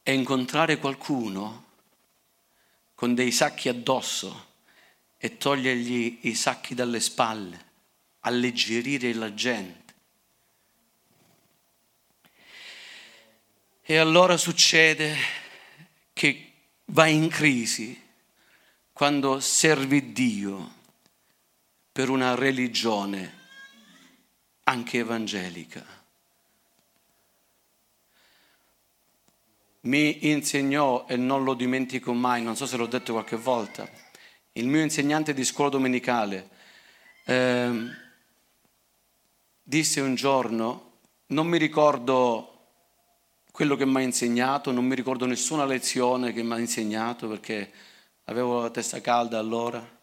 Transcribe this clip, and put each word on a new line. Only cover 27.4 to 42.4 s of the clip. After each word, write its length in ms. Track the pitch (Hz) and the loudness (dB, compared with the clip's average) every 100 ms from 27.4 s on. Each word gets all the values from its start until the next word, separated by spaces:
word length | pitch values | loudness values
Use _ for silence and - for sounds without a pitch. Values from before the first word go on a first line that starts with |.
| _ _ _ _ _ _ _ _ _ _ _ _ _ _ _ _ _ _ _ _ _ _ _ _ | _ _ _ _ _ _ _ _ _ _ _ _ _ _ _ _ _ _ _ _ _ _ _ _
Mi 480 | 123 143 151 151 151 | -2 2 2 2 0
insegnò, 760 | 151 143 143 139 143 143 123 - | 0 0 0 0 2 2 0 -2
e 80 | 127 | -2
non 280 | 127 139 | 0 0
lo 100 | 131 | 0
dimentico 600 | 123 127 131 127 131 101 | 0 0 0 -2 -4 -4
mai, 300 | 120 123 120 | 0 0 0
non 120 | 117 110 | -2 -4
so 120 | 135 | -4
se 100 | 123 | -4
l'ho 100 | 113 | -2
detto 260 | 123 - | -4 -2
qualche 240 | 113 110 113 | -4 -4 -4
volta, 640 | 123 120 104 - 101 - - - - _ _ | 0 0 -2 -10 -16 -18 -20 -20 -20 _ _
il 140 | - 123 | -4 0
mio 140 | 151 | 2
insegnante 520 | 156 151 143 156 151 | 2 0 0 0 0
di 100 | 135 | -2
scuola 260 | 120 - 143 | -4 0 0
domenicale, 800 | 139 131 123 131 120 104 95 92 - - - - _ - _ - | 2 0 0 0 0 0 -6 -12 -20 -20 -20 -20 _ -20 _ -2
ehm, 720 | 127 127 123 123 117 120 - - _ _ _ _ _ _ _ _ _ _ _ _ _ _ _ | 2 2 2 0 -2 -6 -12 -20 _ _ _ _ _ _ _ _ _ _ _ _ _ _ _
disse 380 | - 147 156 - | -2 0 0 0
un 160 | 135 123 | 0 0
giorno, 840 | 135 135 117 113 113 - - _ _ _ _ | 2 2 2 -2 -2 -4 -14 _ _ _ _
non 180 | 139 165 | -2 2
mi 120 | 170 | 2
ricordo 1120 | 156 156 151 139 120 131 123 113 | 2 6 4 4 2 4 4 2